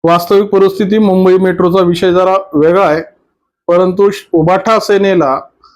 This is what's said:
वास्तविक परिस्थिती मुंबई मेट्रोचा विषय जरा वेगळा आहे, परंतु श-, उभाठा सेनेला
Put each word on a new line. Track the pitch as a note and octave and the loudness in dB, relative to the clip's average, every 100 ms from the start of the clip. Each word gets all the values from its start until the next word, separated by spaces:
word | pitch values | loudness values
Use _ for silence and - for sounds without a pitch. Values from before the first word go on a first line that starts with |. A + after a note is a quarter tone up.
वास्तविक | E3 E3+ E3+ G3+ G3+ | 0 -2 0 -2 0
परिस्थिती | G3 G3 F#3+ G3 G#3+ | 0 0 0 -2 0
मुंबई | G#3 F#3 F#3 F#3 | 0 2 2 2
मेट्रोचा | F#3 F3 F3+ F#3 | 0 0 0 0
विषय | F3+ E3+ F#3 | 0 0 0
जरा | F3+ F#3 F#3+ F#3+ | 0 0 -2 -2
वेगळा | D3+ D#3 F3+ F#3 | 0 0 2 0
आहे, | D#3 E3 _ _ _ _ _ - | -2 -6 _ _ _ _ _ -2
परंतु | F3 F#3 F#3 G3+ | 0 0 0 0
श-, | G3 - | 0 -4
उभाठा | E3 D#3+ F#3 F#3+ A3 | -2 0 0 0 -2
सेनेला | G#3+ G3+ G3 F3+ C#3+ C3 - _ _ | 0 0 0 0 0 -4 -8 _ _